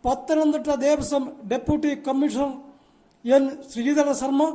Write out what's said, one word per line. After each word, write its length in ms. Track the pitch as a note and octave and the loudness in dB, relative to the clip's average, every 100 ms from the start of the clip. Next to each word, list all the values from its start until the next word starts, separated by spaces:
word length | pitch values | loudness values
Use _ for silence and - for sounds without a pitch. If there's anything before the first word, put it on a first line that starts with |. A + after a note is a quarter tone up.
പത്തനംതിട്ട 640 | B3 C4+ - D#4 D#4 D4+ D4+ C#4 | -2 -4 0 2 2 0 -2 0
ദേവസ്വം 400 | C#4 D4 - C#4+ C4 - G3+ | 2 2 0 -2 -4 -12 -6
ഡെപ്യൂട്ടി 420 | B3+ C4 D4+ D4 C#4+ C#4 | -4 0 0 0 -2 -2
കമ്മീഷണർ 440 | C4+ D4 A3 C#4 C4+ - - _ _ _ _ A#3 C4+ | 0 0 0 -4 -6 -18 -20 _ _ _ _ 2 4
എൻ 80 | C4+ D4+ - | 4 -4 -12
ശ്രീധര 380 | A#3 A#3+ D4 C#4+ C#4 | -4 0 2 2 0
ശർമ്മ 220 | C4 C#4 D#4+ | 0 2 2